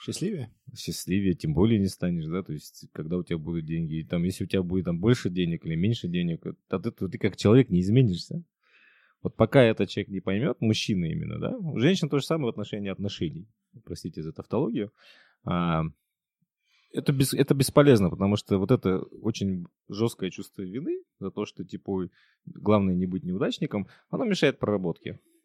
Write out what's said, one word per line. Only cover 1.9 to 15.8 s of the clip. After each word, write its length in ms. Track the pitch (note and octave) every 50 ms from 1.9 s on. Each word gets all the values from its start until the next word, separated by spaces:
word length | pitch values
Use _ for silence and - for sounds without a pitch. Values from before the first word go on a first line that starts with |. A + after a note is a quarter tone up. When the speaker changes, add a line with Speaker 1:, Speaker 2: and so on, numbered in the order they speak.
| - - F#2+ F2+ F2 E2 D2+
Speaker 2:
да, 160 | D#2 E2+ F#2+ F#2
то 120 | - D2+
есть, 320 | D2 - - - - - - -
когда 260 | - D#2 D#2 F2+ F2+
у 40 | E2
тебя 160 | - E2+ D#2+
будут 280 | D2+ E2 E2+ E2 D#2
деньги, 300 | D#2 E2 E2 E2 D2+ D#2 D#2+
и 40 | D#2
там, 200 | - F2+ E2+ F2
если 200 | F#2 F#2 - G2+
у 20 |
тебя 160 | - - F#2+ F2+
будет 240 | E2+ F#2 F#2+ E2
там 120 | F2 E2+ E2+
больше 300 | F#2 A#2 B2 - - G2+
денег 380 | F2 F#2 F2+ E2 E2 D#2 -
или 80 | E2 E2
меньше 320 | E2 F2+ A2 A#2 - - F2
денег, 340 | E2+ F2 F2 E2+ E2 - - F2 E2+ - _ -
то 100 | F#2+ F2
ты, 100 | E2+ A#2
то 160 | - - G2 F2+
ты 100 | - -
как 180 | - G2+ -
человек 320 | - - G#2 A2+ C3+ B2 -
не 100 | F2 F2
изменишься. 640 | F2+ G2 A2+ C3+ C3 G#2 F2 E2+ - - - E3+ E3+ _ _ _ _ _ _ _ _ _ _ _ _ _ _ _ -
Вот 140 | F2+ -
пока 260 | - A2+ - - C3+ B2
этот 280 | A2+ G#2+ - G2+ -
человек 200 | - G#2 G2+ -
не 100 | G2 F#2
поймет, 400 | - G2 F#2+ G#2 C3+ F#3+ - - -
мужчина 440 | A2 G#2+ - - - G#2+ F2+ E2+
именно, 320 | D#2+ D#2+ D#2+ D#2 D#2 D#2+ D#2
да, 160 | E2 - B3 B3
у 200 | F#3 D#3 B2 A2
женщин 300 | A#2+ E3+ G3 F3+ E3 C#3
то 100 | D#3 C#3
же 60 | -
самое 200 | - E3 E3 C3+
в 40 | A2+
отношении 400 | - G#2 G2+ - A2+ G#2 G2+ G2
отношений, 560 | F#2 - F#2+ G2 - - F2+ E2 - D#2+ G2+ - _ _ _ _ - B2 -
простите 380 | - F2 - - F2 D#2 E2+ D#2
за 100 | D#2+ -
тавтологию, 600 | - - - G2 A2+ D#3+ A3 A#3+ B2 G2+ G#2 - _ _ - - - _ _ _ _ -
а, 380 | - F2+ F2 F2 E2+ E2 D#2+